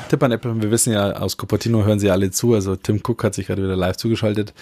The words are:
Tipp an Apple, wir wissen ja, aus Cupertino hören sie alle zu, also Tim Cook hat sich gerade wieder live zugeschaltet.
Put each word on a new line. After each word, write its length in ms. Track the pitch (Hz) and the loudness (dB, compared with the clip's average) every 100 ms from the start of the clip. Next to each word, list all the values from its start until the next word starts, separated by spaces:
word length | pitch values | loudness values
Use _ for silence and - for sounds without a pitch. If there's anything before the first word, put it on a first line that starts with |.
| - | 0
Tipp 120 | 135 | 0
an 100 | 135 | 0
Apple, 280 | 113 123 113 | 0 -2 -2
wir 100 | 104 | 0
wissen 220 | 113 - | 2 2
ja, 200 | 107 101 | 2 0
aus 260 | - 98 - | -2 -6 -6
Cupertino 440 | - 107 117 113 | -4 -2 2 2
hören 160 | 104 107 | 4 4
sie 100 | 101 | 4
alle 200 | 95 98 | 2 2
zu, 200 | - 120 | 0 2
also 240 | 113 98 92 | 2 2 -2
Tim 240 | - 104 | -2 -2
Cook 220 | - 117 | -2 -2
hat 80 | 110 | -2
sich 120 | 101 98 | -2 -4
gerade 160 | 98 | -2
wieder 140 | 95 92 | -2 0
live 200 | 90 95 | 0 -2
zugeschaltet. 560 | 113 113 110 104 101 - | -2 0 0 -2 -4 -10